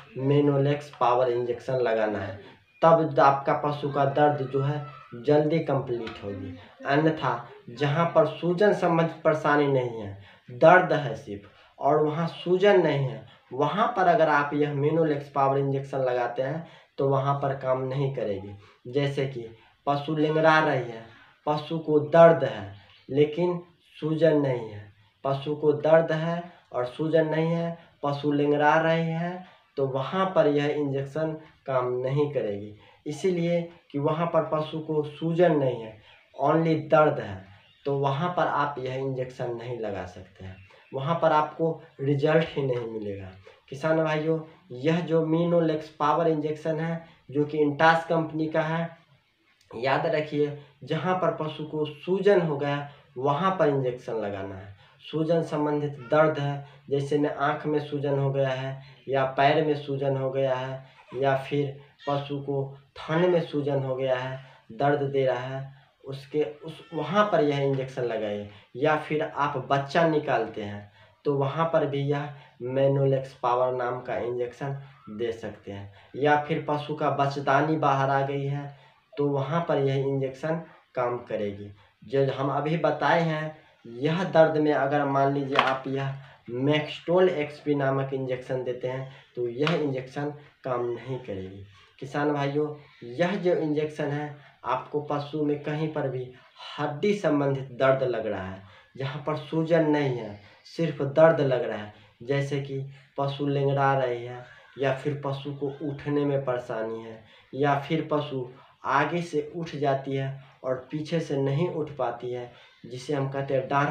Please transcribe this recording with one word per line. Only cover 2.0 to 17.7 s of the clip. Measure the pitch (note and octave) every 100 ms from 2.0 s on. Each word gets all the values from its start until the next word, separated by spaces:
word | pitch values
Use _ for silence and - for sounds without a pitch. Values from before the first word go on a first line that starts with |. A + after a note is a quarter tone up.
| G#2+ G2+
है, | F#2+ G2 - - _ _
तब | E3 E3 D3+ C#3+
आपका | C#3 C#3 D#3+ C#3+
पशु | D3 C#3+ C#3+
का | C#3 C3+
दर्द | D3 D3 C3+
जो | C3 C#3
है | C#3 D3 C#3 - - A#2+
जल्दी | C#3 D3 D3+ E3
कंप्लीट | D3 B2+ B2+ A#2 A2 -
होगी। | G2+ G2 G2 F2+ - - C3
अन्यथा | C#3+ D#3 D#3 C3 A#2 - - -
जहाँ | A#2 C#3+ D#3 E3+
पर | D#3+ D3+
सूजन | - E3+ F3 G#3
संबंधित | E3+ F3 E3 D#3+ -
परेशानी | D#3+ D3+ D3+ D3 C#3+
नहीं | C3+ A#2+ A2+
है, | G2+ G2 - - -
दर्द | B2 D#3+ F3+ E3
है | D3 C#3 G#2+
सिर्फ | G#2 G2 - - - -
और | C#3 D3
वहाँ | D3+ D3+ E3
सूजन | - F3 F#3 G3+ F#3+
नहीं | D#3 C#3 C3
है, | A2 - - _
वहाँ | B2+ D3 F#3 A#3 F#3+
पर | F3
अगर | E3 D#3
आप | D3 D3+
यह | D3 D3 C#3+
Menolex | D3 E3 D#3 C#3 - C#3+
पावर | C#3 C#3
इंजेक्शन | C#3 C3+ - C3+
लगाते | B2+ B2 A#2+ -
हैं | C3+ E3 E3 - _ -
तो | C#3
वहाँ | C3+ C#3 C#3
पर | C#3 C3+
काम | C3